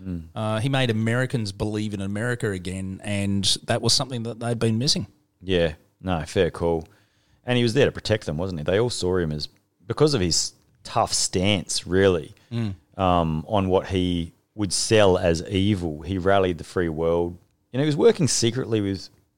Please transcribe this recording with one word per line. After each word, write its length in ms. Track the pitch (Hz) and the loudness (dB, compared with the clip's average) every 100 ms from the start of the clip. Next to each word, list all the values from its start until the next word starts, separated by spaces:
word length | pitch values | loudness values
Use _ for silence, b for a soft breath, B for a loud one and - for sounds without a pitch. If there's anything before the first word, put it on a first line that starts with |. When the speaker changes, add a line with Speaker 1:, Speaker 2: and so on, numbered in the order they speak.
| 95 | -8
Speaker 1:
Mm. 180 | 87 82 107 | -8 -8 -6
Speaker 2:
Uh, 240 | 110 110 | -4 -2
he 80 | 123 | 0
made 220 | 135 127 | 0 2
Americans 640 | 110 110 123 131 123 104 | 0 0 0 0 -2 -4
believe 400 | 98 107 107 107 | -4 -4 -2 -4
in 80 | 101 | -4
America 500 | 98 101 120 120 110 | -6 -4 -4 -4 -4
again, 480 | 95 90 95 95 95 | -4 -6 -8 -8 -10
and 540 | 104 101 101 98 95 - - | -6 -2 0 0 0 -2 -2
that 160 | 120 | -2
was 120 | 113 | 2
something 300 | - 135 123 | 0 0 -6
that 160 | 113 113 | -8 -6
they'd 200 | 117 117 | -4 0
been 180 | 113 113 | 0 2
missing. 300 | 143 185 104 _ _ _ | 0 -2 -4 _ _ _
Speaker 1:
Yeah, 320 | 90 92 82 78 _ _ | -2 2 2 -2 _ _
no, 200 | 95 87 76 | -4 -4 -2
fair 240 | 104 85 | 0 0
call. 340 | - 85 82 - b b b b b - | 0 -2 -2 -4 b b b b b -2
And 120 | 123 | 0
he 60 | |
was 100 | 120 | 2
there 120 | 120 - | 4 2
to 60 | |
protect 320 | - - 107 - | 0 -2 -2 -2
them, 120 | 78 | -4
wasn't 220 | 95 85 | -4 -4
he? 40 | 76 | 0
They 140 | 95 | 2
all 100 | 123 | 0
saw 280 | - 90 92 | -2 0 0
him 120 | 82 | 0
as, 160 | 76 - _ _ _ - | -4 -8 _ _ _ -8
because 260 | 117 151 | 2 2
of 80 | 143 | 4
his 300 | 90 78 - - _ _ | 0 0 -2 -8 _ _
tough 300 | - 120 101 | -4 0 0
stance, 760 | - - 95 95 101 - - - | 0 -2 0 2 2 0 -6 0
really, 480 | 92 98 87 73 - - | 4 6 4 -2 -14 -10
Speaker 2:
Mm. 240 | 117 110 92 _ - | -6 -6 -8 _ -2
Speaker 1:
um, 460 | 92 87 82 78 - | 2 4 2 0 0
on 200 | 104 92 | 0 2
what 180 | 92 - | 2 0
he 440 | 95 90 87 82 - _ | 0 0 -2 -4 -10 _
would 180 | - 101 | -6 -4
sell 460 | - - 110 101 90 | -2 2 6 6 6
as 260 | 90 82 - | 4 0 0
evil. 520 | 98 98 98 85 76 | 0 2 0 -2 -6
He 140 | 78 98 | -6 -2
rallied 400 | 87 98 92 82 | 2 4 4 0
the 40 | |
free 240 | - - 85 | -4 -2 -2
world. 480 | 78 82 85 87 87 _ _ _ | 0 0 0 -2 -6 _ _ _
You 40 | 120 | -4
know, 60 | |
he 40 | 151 | -2
was 100 | 147 | 2
working 300 | 226 - 143 | 2 4 2
secretly 520 | - 117 117 104 113 | 2 0 -2 -2 -2
with 300 | 98 95 - _ _ | -2 -4 -8 _ _